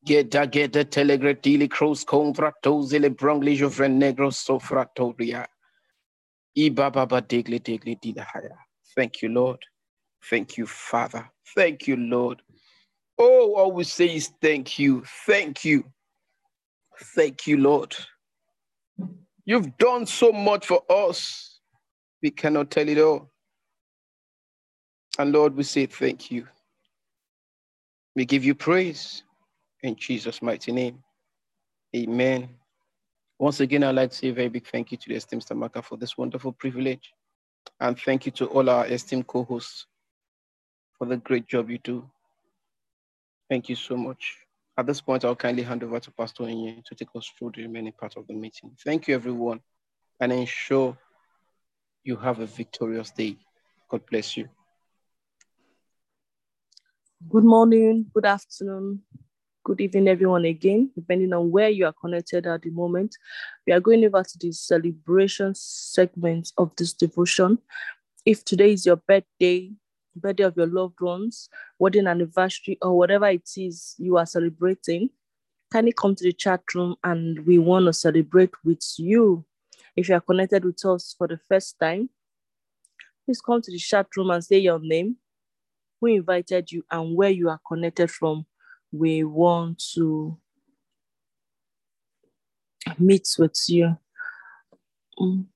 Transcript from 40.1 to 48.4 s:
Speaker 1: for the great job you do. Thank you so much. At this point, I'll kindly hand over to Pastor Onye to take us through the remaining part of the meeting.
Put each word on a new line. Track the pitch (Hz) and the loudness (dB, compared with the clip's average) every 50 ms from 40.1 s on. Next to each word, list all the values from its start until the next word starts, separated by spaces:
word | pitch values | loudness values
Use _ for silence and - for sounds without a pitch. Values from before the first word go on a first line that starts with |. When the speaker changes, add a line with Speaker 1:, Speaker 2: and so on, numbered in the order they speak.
| _ _ _ _ _ _ _ _ _ _ _ _ _ _ _ _ _ _ | _ _ _ _ _ _ _ _ _ _ _ _ _ _ _ _ _ _
Speaker 1:
for | 131 | -8
the | 120 127 123 | -6 -6 -8
great | 113 - 131 123 113 _ | -4 -2 -4 -4 -4 _
job | - 123 117 110 | -4 -4 -4 -4
you | 120 120 | -8 -12
do. | _ - 123 120 123 135 _ _ _ _ _ _ _ _ _ _ _ _ _ _ _ _ _ _ _ _ _ _ _ _ _ _ _ _ | _ -10 -10 -10 -10 -16 _ _ _ _ _ _ _ _ _ _ _ _ _ _ _ _ _ _ _ _ _ _ _ _ _ _ _ _
Thank | 135 127 120 - | -6 -6 -4 -6
you | 127 | -10
so | - - - 131 | -10 -8 -10 -8
much. | 123 120 127 131 _ - - - _ _ _ _ _ _ _ _ | -8 -8 -10 -10 _ -14 -14 -14 _ _ _ _ _ _ _ _
At | - 123 123 | -8 -6 -6
this | 147 139 | -6 -8
point, | - - 131 127 123 | -4 -4 -4 -2 -2
I'll | 120 123 | -2 -4
kindly | 123 - 123 120 123 123 | -2 -4 -4 -4 -4 -6
hand | 120 123 117 117 | -6 -8 -10 -8
over | 117 117 117 | -8 -10 -10
to | - - | -10 -12
Pastor | _ _ 117 110 - - 120 | _ _ -10 -10 -8 -12 -10
Onye | 113 113 113 113 113 113 113 120 | -10 -8 -10 -10 -12 -14 -16 -20
to | - - | -20 -18
take | _ 117 - _ | _ -18 -16 _
us | 117 113 - _ _ | -18 -18 -18 _ _
through | 123 120 110 | -14 -14 -14
the | 117 | -14
remaining | 113 117 113 117 113 110 110 | -16 -14 -12 -12 -12 -14 -14
part | _ - 104 - - | _ -16 -16 -16 -18
of | 107 _ | -18 _
the | 107 | -14
meeting. | 107 | -14